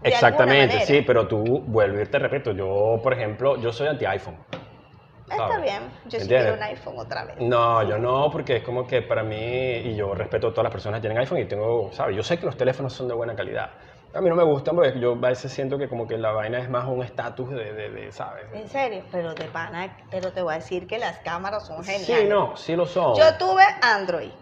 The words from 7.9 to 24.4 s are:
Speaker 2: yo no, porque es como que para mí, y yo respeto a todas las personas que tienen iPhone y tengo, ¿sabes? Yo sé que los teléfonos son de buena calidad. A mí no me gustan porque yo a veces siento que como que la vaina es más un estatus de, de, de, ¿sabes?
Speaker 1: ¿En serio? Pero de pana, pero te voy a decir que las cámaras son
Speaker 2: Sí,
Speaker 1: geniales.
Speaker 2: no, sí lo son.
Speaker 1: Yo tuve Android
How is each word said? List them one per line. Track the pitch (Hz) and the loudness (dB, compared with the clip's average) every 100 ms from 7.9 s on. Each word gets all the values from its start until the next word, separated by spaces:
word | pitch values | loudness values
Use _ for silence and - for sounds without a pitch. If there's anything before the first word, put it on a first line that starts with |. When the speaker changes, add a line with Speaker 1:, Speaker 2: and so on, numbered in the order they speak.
Speaker 2:
yo | 104 | 0
no, | 120 131 147 | 0 2 0
porque | 156 139 117 | -2 -2 -2
es | |
como | - 123 123 | 0 -6 0
que | 127 | -2
para | 113 113 | 0 -2
mí, | 107 107 | -2 -4
y | 113 127 131 117 113 | -4 -2 -2 -2 -4
yo | 107 98 | -4 -2
respeto | 101 107 110 113 | -2 -2 0 0
a | |
todas | 110 | 0
las | 113 | -2
personas | 101 107 110 | -2 -6 -4
que | |
tienen | 107 113 | -2 -2
iPhone | 131 175 | 0 -2
y | |
tengo, | 101 104 110 117 101 | -2 -2 0 0 -2
¿sabes? | - - 98 | -4 -4 -2
Yo | |
sé | 110 170 | -2 -2
que | 170 | -2
los | - | 0
teléfonos | 127 131 135 | 0 0 -6
son | - 127 | -6 -6
de | |
buena | 117 117 107 | -4 -4 -6
calidad. | 98 110 101 - - - - | -6 -6 -8 -12 -20 -20 -12
A | - | 0
mí | 185 | 2
no | 170 | 4
me | |
gustan | 165 139 139 | 4 4 2
porque | 170 147 127 | 4 2 4
yo | 123 | 0
a | 120 123 | 2 0
veces | 127 139 | 0 -4
siento | - 131 139 | -6 -4 -4
que | 135 | -4
como | 117 113 | -6 -4
que | 113 | -2
la | 110 | 0
vaina | 107 107 120 | -2 -2 -4
es | 127 | -2
más | 123 127 | -4 -2
un | 127 | -4
estatus | 123 - 120 117 131 | -4 -6 -8 -8 -8
de, | 135 107 | -6 -8
de, | 107 107 | -8 -10
de, | 107 107 | -10 -14
¿sabes? | 98 101 101 104 | -10 -10 -10 -14
Speaker 1:
¿En | 208 208 | -14 -8
serio? | 277 262 196 - | -4 -4 -4 -8
Pero | 180 165 | -6 -6
de | 160 160 | -6 -8
pana, | 165 165 170 190 - - | -8 -8 -8 -10 -12 -10
pero | 190 185 | -6 -6
te | 185 | -4
voy | 175 | -2
a | 156 | -4
decir | 160 180 185 | -4 -8 -6
que | 220 | -6
las | 214 165 | -6 -6
cámaras | 175 170 190 208 - | -8 -6 -6 -8 -8
son | 160 | -12
Speaker 2:
Sí, | 180 | -6
Speaker 1:
geniales. | 196 185 233 202 | -6 2 4 4
Speaker 2:
no, | 208 165 - | 4 2 -4
sí | - | -2
lo | 170 170 | 0 2
son. | 185 160 107 | 2 4 8
Speaker 1:
Yo | 320 - | 8 8
tuve | 370 381 403 403 | 2 6 6 6
Android | 240 214 185 170 113 - | 2 2 0 -4 -6 -14